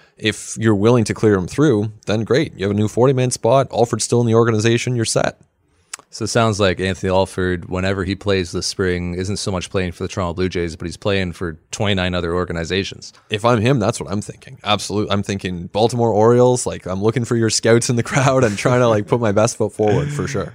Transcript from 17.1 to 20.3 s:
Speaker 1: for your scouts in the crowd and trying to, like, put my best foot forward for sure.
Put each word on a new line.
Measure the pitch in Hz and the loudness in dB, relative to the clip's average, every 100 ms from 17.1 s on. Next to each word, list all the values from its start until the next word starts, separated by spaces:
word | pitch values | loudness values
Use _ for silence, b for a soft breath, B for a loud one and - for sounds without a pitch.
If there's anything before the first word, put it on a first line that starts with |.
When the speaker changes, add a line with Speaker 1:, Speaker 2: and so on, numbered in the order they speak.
| 123 117 | 0 -2
Speaker 1:
for | 120 | 0
your | 110 | 0
scouts | - 139 117 - | 2 4 4 4
in | 120 | -2
the | |
crowd | - 139 135 131 | 0 0 2 4
and | 117 101 | 2 0
trying | 135 123 | 0 2
to, | 120 | 4
like, | 107 104 | 2 0
put | 120 | 0
my | 113 | 2
best | 101 117 - | 2 2 0
foot | 104 | -4
forward | - 107 - - | 0 0 2 0
for | - | -4
sure. | 92 | -4